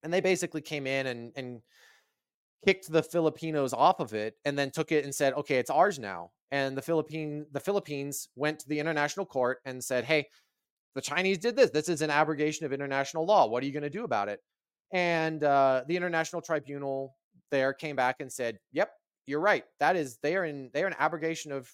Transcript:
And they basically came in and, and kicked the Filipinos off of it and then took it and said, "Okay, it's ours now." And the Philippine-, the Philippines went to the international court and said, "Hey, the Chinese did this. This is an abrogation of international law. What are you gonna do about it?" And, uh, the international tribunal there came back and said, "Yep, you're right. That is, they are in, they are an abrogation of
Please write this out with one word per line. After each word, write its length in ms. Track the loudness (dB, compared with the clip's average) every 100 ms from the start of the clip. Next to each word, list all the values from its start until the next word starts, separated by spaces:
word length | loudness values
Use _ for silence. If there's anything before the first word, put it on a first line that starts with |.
And 120 | 0
they 80 | 0
basically 400 | 2 0 0 -6
came 260 | -6 -6 -2
in 200 | -2 -2
and, 260 | -4 -8 -10
and 260 | -10 -12 _ _ -20 _ _ _ _ _ _ _ 2
kicked 240 | 2 2
the 140 | 0
Filipinos 680 | 2 2 0 0 -4 0 0
off 260 | 6 4 6
of 140 | -2
it 240 | -4 -4 -4 -4
and 120 | -2
then 140 | -2
took 220 | -2 0
it 100 | 0
and 100 | 0
said, 200 | 0 0
"Okay, 240 | 0 0 0
it's 120 | 2
ours 300 | 4 4 2
now." 320 | -6 -8 -10 _ _
And 260 | -2 -2 -4
the 40 |
Philippine-, 680 | -2 -2 0 -6 -6 -8 -8
the 80 | -8
Philippines 680 | -2 -2 -2 -6 -6 -8 -10 -4
went 240 | -2 -2
to 100 | -6
the 100 | -4
international 460 | -2 0 0 -2 -6
court 340 | 0 0 -2 -8
and 180 | -10
said, 220 | -2 -2 2
"Hey, 240 | 0 0 _ _ _ _ _ _ -10
the 60 |
Chinese 360 | -4 0 0 0
did 200 | 0 4
this. 140 | 4
This 180 | 4 0
is 120 | -2
an 100 | 2
abrogation 540 | 2 2 2 0 -2 -6
of 60 |
international 540 | -4 -2 -2 -2 -4 2
law. 220 | 4 6
What 140 | 2
are 40 | -2
you 80 |
gonna 160 | -4 -6
do 160 | -6 -4
about 240 | -2 -2
it?" 120 | -6 _ _ _ _ _
And, 500 | -2 2 2 0 0
uh, 400 | 4 6 6 4 0
the 120 | -2
international 440 | 0 0 -2 -4
tribunal 760 | -2 -4 -4 -8 -6 -6 -8 _ _ _ _
there 220 | 0 0
came 240 | -2 -6 0
back 240 | 2 0
and 100 | -6
said, 280 | -4 -4 -6 _
"Yep, 180 | -2 -2 -4 _ _ -6
you're 160 | 0
right. 240 | 2 2 0 _
That 160 | 2 2
is, 200 | -2 -4
they 140 | -2 -2
are 80 | -2
in, 260 | -6 -8
they 100 | -4
are 40 | -4
an 80 | 0
abrogation 540 | 0 0 -4 -4 -6
of 180 | -8 -8